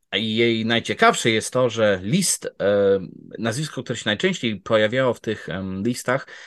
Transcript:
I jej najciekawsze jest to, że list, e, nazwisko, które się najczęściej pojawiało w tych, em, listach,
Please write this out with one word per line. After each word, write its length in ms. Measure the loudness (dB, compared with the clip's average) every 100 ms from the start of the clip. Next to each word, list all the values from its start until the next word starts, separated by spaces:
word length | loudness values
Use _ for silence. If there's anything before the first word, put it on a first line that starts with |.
| _
I 220 | -4 -2 2
jej 300 | 2 2 2
najciekawsze 640 | 0 0 2 4 4 2
jest 240 | 0 0
to, 160 | 0 0
że 300 | 2 2 2
list, 420 | 0 0 0 -2 -6
e, 60 | -2 2 4 4 2 0 -14 -16 -6
nazwisko, 440 | -4 -4 -6 -8
które 140 | -8 -6
się 60 | -2
najczęściej 560 | 0 0 -2 -4 -4
pojawiało 520 | 0 2 2 2 0
w 60 | 0
tych, 300 | -4 -6 -6
em, 340 | -8 -6 -4
listach, 440 | -4 -2 -2 -2 -4 -18